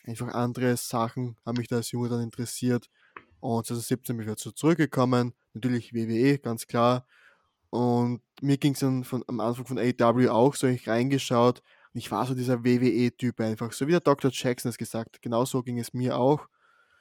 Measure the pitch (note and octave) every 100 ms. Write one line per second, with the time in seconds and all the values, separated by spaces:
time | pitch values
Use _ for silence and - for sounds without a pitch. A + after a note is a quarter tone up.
0 | - A2+ A#2+ A#2 A#2+ A#2+ B2+ A#2+ - B2
1 | A2+ C3 B2 A2+ - B2 A#2 A#2+ A2+ A#2+
2 | A#2+ A#2+ A#2 - A#2 - B2 A#2+ - _
3 | _ - _ _ B2+ A#2 A2+ A#2+ - B2+
4 | - A#2 G#2+ G#2+ A2 - D3 E3 C#3+ -
5 | B2+ B2 A#2+ - _ A#2+ B2 A#2+ - A#2
6 | A2+ A2+ C3+ C#3+ A#2+ A2+ - B2 A#2+ B2+
7 | - _ _ _ _ _ - A#2 B2 A#2+
8 | A#2+ A#2+ _ - C#3 C#3 D3 C3+ C3+ C3
9 | B2+ B2+ - A#2+ A2 B2 B2 B2 A#2+ B2
10 | A#2 A#2 B2 A2+ C3 - C3 B2 - A2+
11 | C3 C#3 - A#2+ A#2+ B2 _ _ _ A#2+
12 | - G2+ B2 B2+ B2 B2 A#2+ B2 B2+ A2+
13 | B2 - B2 A2 A2 G#2+ A#2 - C#3 F3
14 | D3+ C#3+ C3+ - C3 B2 B2 - A#2 A2+
15 | A2 - B2 A#2 C3 C3+ B2 A#2+ A#2 B2+
16 | B2 C3 B2+ D3 - _ _ _ _ _